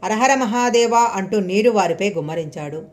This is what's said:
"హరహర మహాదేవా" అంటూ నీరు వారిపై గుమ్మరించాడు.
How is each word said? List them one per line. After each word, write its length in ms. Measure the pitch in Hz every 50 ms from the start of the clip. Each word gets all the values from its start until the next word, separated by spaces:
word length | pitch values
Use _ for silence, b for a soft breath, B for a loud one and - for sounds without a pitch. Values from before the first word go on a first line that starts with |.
| -
"హరహర 300 | 185 214 220 247 269 269
మహాదేవా" 640 | 262 262 208 214 247 247 247 220 233 233 233 226 233
అంటూ 400 | 240 226 - 196 190 180 220 214
నీరు 320 | 190 180 185 202 220 247
వారిపై 380 | 220 208 180 170 165 165 196 202
గుమ్మరించాడు. 720 | 175 165 151 147 160 170 160 151 - 170 151 147 143 160 156 -